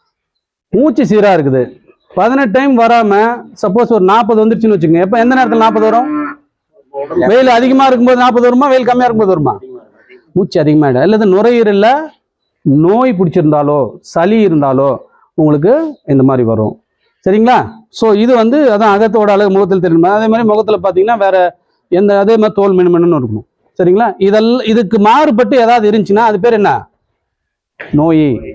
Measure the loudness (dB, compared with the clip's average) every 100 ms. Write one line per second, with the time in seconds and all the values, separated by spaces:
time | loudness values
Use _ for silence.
0 | _ _ _ _ _ _ -6 0 0 0
1 | 0 2 2 0 0 -2 -4 -10 _ _
2 | _ -4 -2 0 -2 -2 0 0 2 2
3 | 2 0 0 -4 -12 -8 -4 -2 0 0
4 | 2 2 0 0 0 0 0 0 0 0
5 | 0 0 0 0 0 0 0 0 0 0
6 | -2 -6 -8 -14 _ _ _ _ _ -12
7 | -8 -4 0 2 2 2 2 2 2 2
8 | 0 2 2 2 0 0 0 0 0 0
9 | 0 0 0 0 -2 -6 -14 -20 _ _
10 | _ -20 _ -4 -2 -2 0 2 2 0
11 | 0 0 2 2 2 0 0 2 0 0
12 | -6 _ _ _ _ _ -2 0 2 2
13 | 0 0 -2 0 0 0 0 -2 -4 -8
14 | -8 -4 0 0 0 0 0 0 -2 -4
15 | -10 _ _ -2 0 0 0 0 -2 -10
16 | -4 0 2 0 -2 -2 -4 -6 _ _
17 | _ _ -2 0 2 0 -2 -12 _ -4
18 | 0 0 2 0 0 0 0 0 0 0
19 | 0 0 0 2 2 0 0 -2 0 0
20 | 2 0 0 0 0 0 -2 -2 -2 -2
21 | -2 0 0 0 -2 -4 _ _ -4 -2
22 | 0 0 2 2 0 0 0 2 2 2
23 | 0 0 -4 -10 -12 _ _ -2 0 2
24 | 0 -2 0 0 0 -2 0 -2 0 0
25 | 2 2 2 0 0 0 2 2 2 0
26 | 0 0 0 0 0 0 0 -2 -8 _
27 | _ _ _ _ _ _ _ -20 -4 -2
28 | 0 0 0 -4 -10